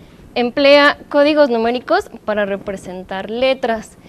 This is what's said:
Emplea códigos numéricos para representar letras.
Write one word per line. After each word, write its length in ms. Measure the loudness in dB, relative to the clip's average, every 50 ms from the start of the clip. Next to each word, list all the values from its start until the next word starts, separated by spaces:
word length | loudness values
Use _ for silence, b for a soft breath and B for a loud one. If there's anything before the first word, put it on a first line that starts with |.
| B B B B B B -6
Emplea 600 | -4 -4 -4 -2 2 4 6 6 6 6 4 2 0 -6 -4
códigos 420 | 0 2 2 2 4 2 2 2
numéricos 600 | 2 0 -2 -2 -2 -4 -4 -2 -2 -2 -2 -6 -12 -12 -8
para 200 | -6 -4 -4 -2
representar 840 | -4 -4 -8 -8 -10 -12 -12 -12 -14 -14 -14 -12 -10 -10 -10 -8 -8
letras. 680 | -4 -2 0 0 0 -2 -2 -4 -4 -4 -6 -12 -20 B B